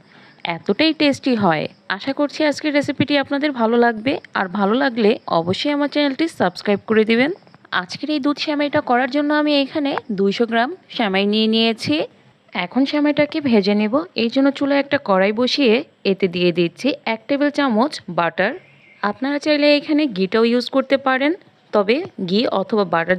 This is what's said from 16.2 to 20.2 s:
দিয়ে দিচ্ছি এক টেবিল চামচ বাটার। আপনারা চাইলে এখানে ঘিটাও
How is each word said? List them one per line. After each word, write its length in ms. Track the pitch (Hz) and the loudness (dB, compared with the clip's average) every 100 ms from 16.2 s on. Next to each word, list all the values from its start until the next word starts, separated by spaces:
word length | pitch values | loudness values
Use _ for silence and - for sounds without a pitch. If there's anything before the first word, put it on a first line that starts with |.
| 190 | 0
দিয়ে 160 | 175 175 170 | 0 0 2
দিচ্ছি 300 | 170 - 254 - - | -2 -2 -4 -4 -4
এক 60 | 226 - | -6 -2
টেবিল 220 | 277 285 285 | 0 0 0
চামচ 360 | 277 214 277 - - 170 | 0 2 0 -2 -8 -2
বাটার। 340 | 170 160 190 359 - _ _ - 208 | -2 0 -2 -2 -14 _ _ -6 -6
আপনারা 280 | 208 269 285 | -4 -4 -2
চাইলে 280 | 302 294 294 294 | 0 2 4 2
এখানে 240 | 294 294 302 | 2 0 0
ঘিটাও 280 | 185 | 0